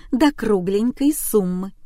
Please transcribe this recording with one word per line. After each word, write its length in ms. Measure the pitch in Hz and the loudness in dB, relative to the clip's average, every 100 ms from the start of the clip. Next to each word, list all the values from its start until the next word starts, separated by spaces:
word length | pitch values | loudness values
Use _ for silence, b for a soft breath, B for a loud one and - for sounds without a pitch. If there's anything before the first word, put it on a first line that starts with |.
| b | b
до 220 | 247 285 | 2 2
кругленькой 800 | - 214 202 175 196 240 - 277 | 2 0 0 0 0 -2 0 0
суммы. 600 | 311 - 214 180 180 190 - | 0 0 0 0 -4 -8 -14